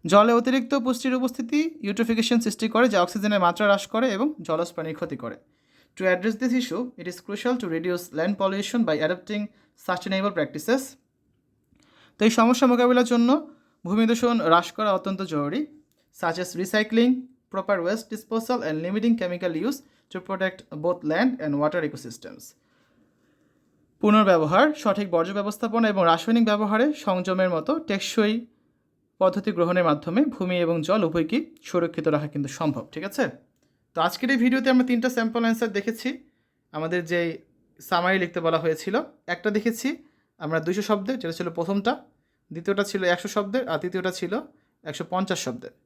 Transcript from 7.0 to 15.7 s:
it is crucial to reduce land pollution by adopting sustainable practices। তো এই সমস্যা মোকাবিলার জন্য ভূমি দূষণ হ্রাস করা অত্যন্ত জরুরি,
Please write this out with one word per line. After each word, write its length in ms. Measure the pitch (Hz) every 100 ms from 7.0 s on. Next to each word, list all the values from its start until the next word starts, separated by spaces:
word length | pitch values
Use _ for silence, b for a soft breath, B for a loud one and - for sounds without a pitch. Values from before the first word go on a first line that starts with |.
it 60 | 175
is 60 | 175 -
crucial 280 | 202 247 240
to 60 | 190 165
reduce 280 | 175 180 180 147
land 160 | 175 196
pollution 400 | 196 196 202 240 185
by 80 | 151 156
adopting 360 | 180 - 208 208 b b _ -
sustainable 460 | 180 196 190 202 170
practices। 440 | 180 151 - 262 269 - _ _ _ _ _ _ _ _ b b b _
তো 40 | 220
এই 60 | 226
সমস্যা 280 | 226 247 262
মোকাবিলার 340 | 240 247 247 247
জন্য 160 | 240 233 302 - B B B 170
ভূমি 180 | 208 226
দূষণ 260 | 233 240 233 302
হ্রাস 200 | 330 339 -
করা 140 | 214 190
অত্যন্ত 220 | 196 190 190
জরুরি, 280 | 156 143 208 302